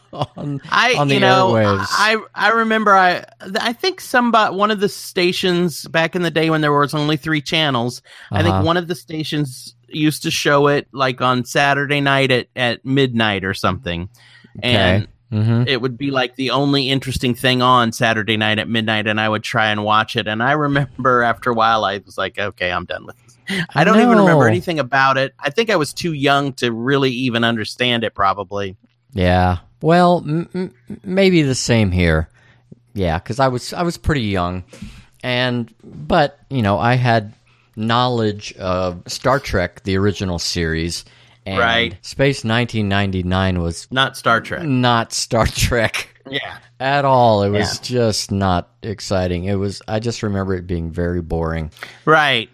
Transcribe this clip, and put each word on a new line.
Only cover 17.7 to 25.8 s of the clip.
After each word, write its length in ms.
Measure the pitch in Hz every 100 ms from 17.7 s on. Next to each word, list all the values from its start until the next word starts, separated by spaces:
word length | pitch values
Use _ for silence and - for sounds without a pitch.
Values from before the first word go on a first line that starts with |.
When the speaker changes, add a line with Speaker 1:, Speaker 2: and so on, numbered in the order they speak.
| 127 117
Speaker 2:
Saturday 440 | - 120 110 101 107
night 220 | 107 107
at 100 | 87
midnight, 380 | 113 110 107 107
and 160 | 107
I 80 | 107
would 140 | 107
try 260 | - 120 110
and 140 | 104
watch 320 | 104 107 110 117
it. 120 | 104
And 140 | 107
I 120 | 123
remember 680 | 151 147 139 135 - 127 123
after 300 | 120 113 127
a 20 |
while, 320 | 113 113 113 98
I 140 | 101
was 140 | - -
like, 220 | 92 98
"Okay, 320 | 101 - 90
I'm 140 | 87 87
done 200 | 92 -
with 100 | -
this." 140 | _ _ - 196 170 -
I 80 |
don't 140 | 175 214
even 120 | 240
remember 360 | 220 190 160 117
Speaker 1:
No. 40 |
Speaker 2:
anything 300 | 180 180 160
about 400 | 123 139 135 131
it. 160 | 135 _
I 120 | 143
think 180 | 175 226
I 60 |
was 180 | 190